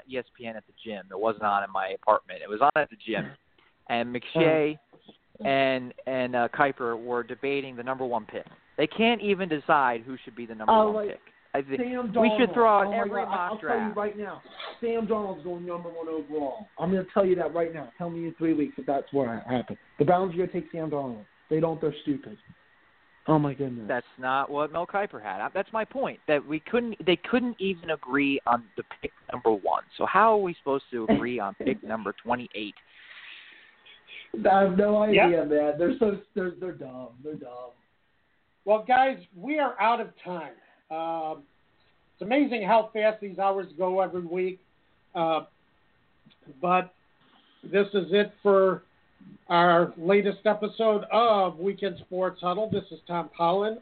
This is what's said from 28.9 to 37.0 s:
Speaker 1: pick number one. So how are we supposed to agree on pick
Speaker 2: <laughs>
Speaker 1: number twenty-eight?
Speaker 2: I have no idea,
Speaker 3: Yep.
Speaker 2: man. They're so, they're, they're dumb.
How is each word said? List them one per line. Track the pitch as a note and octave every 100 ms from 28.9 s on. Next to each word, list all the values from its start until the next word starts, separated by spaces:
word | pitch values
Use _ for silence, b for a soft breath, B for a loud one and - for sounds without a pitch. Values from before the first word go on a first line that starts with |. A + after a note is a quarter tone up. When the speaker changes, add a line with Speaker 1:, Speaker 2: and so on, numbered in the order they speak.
| -
Speaker 1:
pick | - _ -
number | - A#2
one. | G#2 E2+ - - -
So | A2+
how | F#3+ A3
are | G#3+
we | F#3 E3
supposed | - C#3 -
to | A#2+ A2
agree | - A#2 B2
on | G2 G2+
pick | - A#2
Speaker 2:
<laughs> | G#2+
Speaker 1:
number | A2 G2+ -
twenty-eight? | A2+ B2 A#2+ G2+ G#2 - B B B B B B B B B B B B B B B A3+ G#3
Speaker 2:
I | G3
have | G3 F#3
no | G#3 G#3+
idea, | G#3+ F#3+ F3+ E3
Speaker 3:
Yep. | D3
Speaker 2:
man. | D3 D3 D3
They're | F3 C4
so, | G#3+ G3 -
they're, | G3+ F3+ D#3+
they're | F3+
dumb. | C#3+ C3 B2+